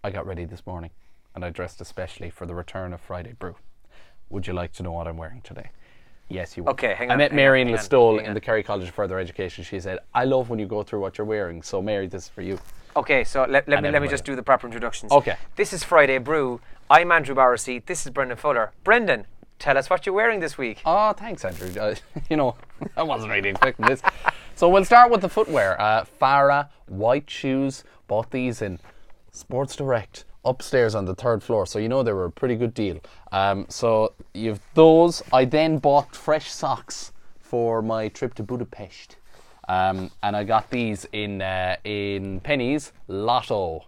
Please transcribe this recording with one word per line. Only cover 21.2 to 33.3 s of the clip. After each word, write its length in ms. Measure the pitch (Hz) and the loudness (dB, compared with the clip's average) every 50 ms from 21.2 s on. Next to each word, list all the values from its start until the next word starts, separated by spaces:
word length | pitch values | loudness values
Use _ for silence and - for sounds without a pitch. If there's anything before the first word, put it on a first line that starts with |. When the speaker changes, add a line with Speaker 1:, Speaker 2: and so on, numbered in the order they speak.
| 196 233 196 - - | -6 -12 -12 -8 -8
Speaker 1:
Andrew. 260 | 92 87 85 90 92 90 101 | -8 -8 -8 -10 -10 -8 -4
Uh, 140 | 107 107 107 101 - - - | -4 -4 -4 -4 -10 -12 -10
<laughs> 180 | 156 - - | -8 -4 -2
you 60 | 160 | 0
know, 200 | 151 143 123 117 - - - - - - - - | 0 0 0 -2 -4 -14 -18 -14 -12 -12 -10 -4
I 60 | - 160 | -4 -4
wasn't 300 | 156 135 117 110 107 107 | -2 -4 -4 -4 -2 -2
really 180 | 101 98 101 | 0 0 0
expecting 360 | 98 - - 131 120 - - | 2 2 2 2 2 0 0
this. 160 | 151 139 131 - 185 - - - - - - - - - | 0 0 2 -2 -4 -4 -2 -4 -4 -4 -4 -16 -18 -4
So 120 | - - 175 | 2 4 6
we'll 160 | 180 196 190 | 6 6 6
start 260 | - 240 240 247 240 | 8 10 10 10 10
with 100 | 240 214 180 | 6 2 0
the 60 | 175 | -2
footwear. 500 | - 165 147 - - 131 104 95 92 - | 0 0 0 2 2 2 2 2 2 2
Uh, 240 | 104 107 107 113 113 - - - | 2 2 2 2 0 -2 -4 0
Farah, 480 | - 135 139 139 139 139 143 143 143 143 - - - - | 2 4 4 6 6 6 4 2 0 -4 -12 -20 -18 -12
white 400 | 95 95 104 113 127 147 151 - | -6 -2 2 2 2 2 0 -8
shoes. 560 | - - - 139 131 135 139 135 135 - - - - - _ _ | -14 -6 -4 -2 0 0 -2 -2 -4 -8 -16 -20 -20 -20 _ _
Bought 220 | 104 107 113 - | -4 -4 -4 -4
these 320 | - 127 127 127 117 - 110 | -6 -4 -4 -4 -4 -6 -6
in 160 | 101 90 82 - - - - - - - _ _ - _ | -8 -8 -10 -14 -20 -20 -20 -20 -20 -20 _ _ -20 _
Sports 440 | - - _ 127 123 139 135 - | -20 -14 _ -4 -4 -4 -6 -6
Direct 480 | - 143 135 127 113 101 - - - - - - - _ | -8 -2 0 0 -2 -2 -6 -16 -20 -20 -20 -20 -6 _
upstairs 500 | 127 127 - - - - 131 120 113 107 | -2 -2 -2 -4 0 2 2 2 4 2
on 80 | 107 98 | -2 -4
the 100 | 90 95 | -4 -6
third 260 | - - 123 117 104 - | -4 0 0 0 0 0
floor. 220 | - 123 107 95 | 0 0 0 0
So 140 | - - 104 | 0 -2 -4
you 100 | 107 110 | -2 0
know 140 | 127 135 131 | 0 0 2
they 100 | 117 104 | 0 0
were 120 | 95 90 | 0 -2
a 60 | 85 | -4
pretty 260 | 80 - - 127 123 | -4 -4 -2 -2 0
good 180 | 131 120 113 - | 0 -2 -4 -2
deal. 240 | - 110 98 85 80 - - - - - - | -2 -4 -4 -4 -6 -12 -20 -20 -20 -16 -4